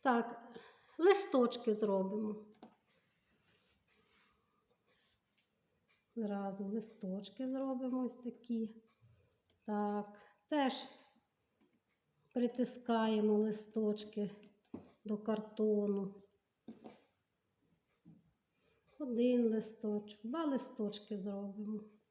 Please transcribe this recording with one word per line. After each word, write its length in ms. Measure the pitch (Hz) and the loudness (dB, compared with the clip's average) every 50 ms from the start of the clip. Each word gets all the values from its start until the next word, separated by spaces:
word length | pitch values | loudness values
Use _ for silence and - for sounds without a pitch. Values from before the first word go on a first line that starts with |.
Так, 400 | _ 277 247 233 233 - - - - - - - - - - _ _ _ - - | _ 4 2 2 2 -2 -6 -12 -16 -16 -18 -18 -20 -20 -20 _ _ _ -4 4
листочки 760 | 320 381 392 392 - - - 262 240 233 - - - 226 214 | 6 8 8 6 4 2 4 6 6 4 2 0 0 0 0
зробимо. 600 | - 226 202 196 190 190 190 208 214 220 214 208 - - - - _ - - _ _ _ _ _ _ _ _ _ _ _ _ _ _ _ _ _ _ _ _ _ _ _ _ _ _ _ _ _ _ _ _ _ _ _ _ _ _ _ _ _ _ _ _ _ _ _ _ _ _ _ _ _ _ _ _ _ _ _ _ _ _ _ _ _ _ _ _ _ | 2 2 2 2 2 2 0 0 -2 -2 -4 -4 -6 -10 -18 -20 _ -20 -20 _ _ _ _ _ _ _ _ _ _ _ _ _ _ _ _ _ _ _ _ _ _ _ _ _ _ _ _ _ _ _ _ _ _ _ _ _ _ _ _ _ _ _ _ _ _ _ _ _ _ _ _ _ _ _ _ _ _ _ _ _ _ _ _ _ _ _ _ _
Зразу 480 | 233 220 208 202 196 196 196 190 196 202 | -4 -4 -2 -2 -2 -2 -4 -4 -4 -6
листочки 880 | 196 208 226 214 - - - - 185 185 202 202 - - - 262 254 | -4 -4 -4 -6 -6 -12 -10 -6 -6 -6 -6 -6 -10 -8 -6 -6 -4
зробимо 540 | 262 269 269 269 269 254 262 254 247 254 254 | -2 -2 -2 -2 -2 -2 -2 -2 -2 0 -2
ось 120 | 233 240 | -2 -4
такі. 600 | - - 247 233 - - - 240 226 226 214 220 - - _ _ _ _ - - _ _ _ _ _ _ _ _ _ _ | -6 -10 -10 -10 -10 -8 -4 -2 -2 -2 -4 -6 -12 -20 _ _ _ _ -20 -20 _ _ _ _ _ _ _ _ _ _
Так, 540 | - 208 208 208 208 208 208 208 208 - - - - _ _ _ _ | -4 -2 0 0 0 0 -2 -4 -6 -12 -20 -20 -20 _ _ _ _
теж 240 | 302 302 277 254 247 - - - - - - - _ _ _ _ _ _ _ _ _ _ _ _ _ _ _ _ _ _ _ _ _ _ _ _ _ | 0 2 2 2 2 -2 -8 -10 -14 -20 -20 -20 _ _ _ _ _ _ _ _ _ _ _ _ _ _ _ _ _ _ _ _ _ _ _ _ _
притискаємо 1000 | 254 240 233 240 - 247 - - - - - 233 226 220 220 220 214 214 214 214 | 2 2 2 2 0 -2 -2 -2 -10 -2 0 2 4 4 4 4 4 4 6 6
листочки 1000 | 208 214 220 202 214 - - - 226 220 208 208 208 - - - 214 208 190 - - - - _ _ _ _ - - - - - _ _ | 6 4 2 0 -4 -6 -4 -2 0 2 2 0 0 -4 -8 -4 -4 -4 -4 -6 -12 -20 -20 _ _ _ _ -14 -14 -14 -16 -20 _ _
до 120 | 208 214 208 | -4 -4 -4
картону. 960 | 214 - 220 208 214 - - - 214 214 214 208 202 202 202 196 196 196 196 - - _ _ _ _ _ _ _ _ - - - - - - - _ _ _ _ _ _ _ _ _ _ _ _ _ _ _ _ _ _ _ _ _ - - _ _ _ _ _ _ _ _ _ _ _ _ _ _ _ _ _ | -2 -2 -2 -2 -4 -8 -2 0 2 4 4 4 4 2 2 0 0 -4 -8 -12 -20 _ _ _ _ _ _ _ _ -20 -18 -18 -18 -20 -20 -20 _ _ _ _ _ _ _ _ _ _ _ _ _ _ _ _ _ _ _ _ _ -20 -20 _ _ _ _ _ _ _ _ _ _ _ _ _ _ _ _ _
Один 500 | 311 254 240 226 240 254 247 247 240 226 | -6 -4 0 4 4 6 6 6 4 4
листочок, 720 | 220 220 214 - - - - 214 208 208 208 - - - - | 2 2 -2 -4 -10 -6 -4 -2 -2 -2 -4 -6 -16 -14 -10
два 220 | 226 254 330 330 | -6 -4 -2 0
листочки 720 | 294 277 240 - - - - 214 202 208 - - - 220 202 | 0 0 0 -2 -6 -6 -4 -4 -4 -4 -6 -10 -8 -8 -6
зробимо. 640 | 185 208 202 196 202 202 196 208 214 208 214 208 214 - - - _ _ | -6 -6 -6 -6 -6 -8 -8 -8 -8 -6 -6 -8 -10 -12 -20 -20 _ _